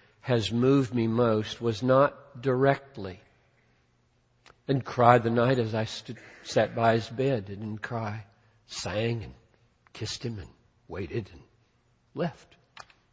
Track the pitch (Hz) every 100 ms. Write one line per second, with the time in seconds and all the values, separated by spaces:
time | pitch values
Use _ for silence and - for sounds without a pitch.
0 | _ _ - 120 98 117 127 139 131 120
1 | 113 113 117 110 104 - 117 107 127 131
2 | 139 - - 123 135 127 135 139 - -
3 | 95 90 _ _ _ _ _ _ _ _
4 | _ _ _ _ - _ - 139 - -
5 | 117 123 113 117 120 127 110 110 110 -
6 | - 110 - - - 123 104 120 113 113
7 | 107 117 135 123 98 101 107 104 - 117
8 | 110 110 - _ _ _ _ - - 104
9 | 113 117 65 - _ _ _ _ _ -
10 | 107 - 120 107 - _ _ _ - 85
11 | 90 117 98 76 - _ _ _ _ _
12 | _ 175 170 - - _ _ - - _
13 | _